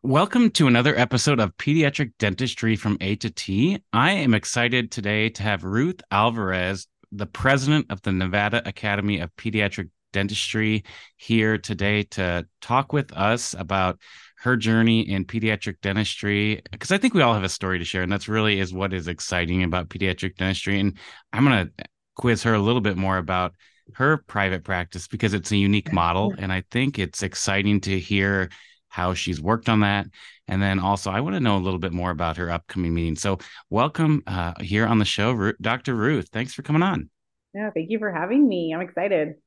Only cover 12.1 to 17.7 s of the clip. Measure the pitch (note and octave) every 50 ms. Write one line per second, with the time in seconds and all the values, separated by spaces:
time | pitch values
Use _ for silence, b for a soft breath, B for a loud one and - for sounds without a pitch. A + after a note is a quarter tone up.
12.1 | - - F#2 F2+ F2 F2 D#2+ _ _ _ - - A#2+ C3 C#3+ - - D3 C3+ -
13.1 | - F#2 G2 G#2 A#2 A#2+ - - - F2+ F#2+ D#2+ G2 F#2+ F#2 F#2 F2+ B B B
14.1 | B B B B B _ - B2 B2+ A#2 A2 A2+ A2+ A2+ A2+ A2+ A2+ A2+ G#2+ -
15.1 | G2 F#2+ F#2+ - - A2+ G#2+ A2 G#2+ G2 - G#2+ F2 _ - G2 G2 G#2+ G#2+ -
16.1 | - - - G2+ G2+ G2+ G#2 G#2+ G#2+ - _ - - - - - F#3 G3 B3+ C4
17.1 | - F3+ C#3+ A#2+ A2+ G#2 F#2 F#2 - - - F#2+